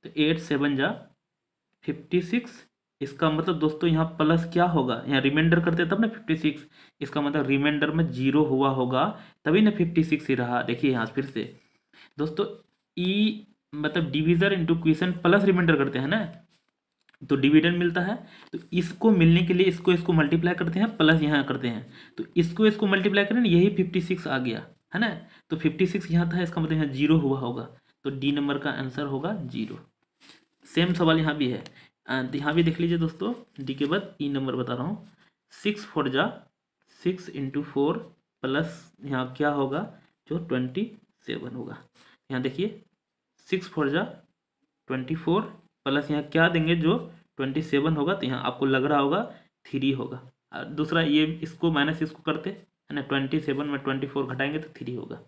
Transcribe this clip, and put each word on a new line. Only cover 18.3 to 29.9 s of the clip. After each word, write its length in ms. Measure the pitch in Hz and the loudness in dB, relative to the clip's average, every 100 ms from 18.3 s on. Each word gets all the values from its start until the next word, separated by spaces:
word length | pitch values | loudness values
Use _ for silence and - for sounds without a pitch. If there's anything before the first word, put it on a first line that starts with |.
| - - | -20 -16
तो 60 | - - | -16 -4
इसको 380 | 175 165 - 226 | -2 -2 0 4
मिलने 320 | 196 165 170 | 6 8 6
के 100 | 175 | 4
लिए 140 | 180 190 | 4 4
इसको, 260 | 170 - | 2 2
इसको 200 | 175 170 | 2 4
multiply 400 | 160 147 165 170 170 | 2 4 2 0 -2
करते 240 | 170 170 | -2 0
हैं, 160 | 220 - | -2 2
plus 240 | 156 165 | 4 4
यहाँ 220 | 151 147 131 | 4 0 0
करते 220 | 127 123 | -2 -4
हैं, 180 | 113 120 - - - | -6 -10 -20 -20 -14
तो 80 | - - | -6 0
इसको 280 | 165 - 214 | -2 4 2
इसको 200 | 208 208 | 2 0
multiply 380 | 196 196 196 202 | 2 2 2 2
करें 140 | 226 | 2
ना, 80 | 233 | 4
यही 220 | 170 190 196 | 6 4 2
फिफ्टी 260 | 185 185 | 0 -2
सिक्स 260 | 170 185 151 | -2 -4 -2
आ 100 | 135 | -4
गया, 260 | 127 110 - _ _ | -2 -6 -10 _ _
है 60 | 180 | -4
ना। 100 | 226 175 - - _ | -4 -4 -14 -20 _
तो 60 | 160 | -2
फिफ्टी 280 | 160 - 185 | -2 2 0
सिक्स 240 | 196 - | 0 0
यहाँ 180 | 165 170 | 2 2
था, 100 | 170 | 0
इसका 200 | 170 170 | -2 -2
मतलब 120 | 156 | -2
यहाँ 140 | 156 151 | 0 0
ज़ीरो 300 | 131 147 160 | 0 4 4
हुआ 220 | 139 135 | 4 -2
होगा, 240 | 123 120 117 - _ _ 139 | -2 -6 -10 -16 _ _ -8
तो 40 | |
D 200 | 139 139 | -2 0
number 260 | 143 143 139 | 0 0 -2
का 140 | 147 | -4
answer 320 | - 131 127 147 | -4 -6 -6 -6
होगा 280 | 135 160 208 | -4 -4 -6
zero। 360 | 131 - 110 - - | -8 -8 -8 -10 -18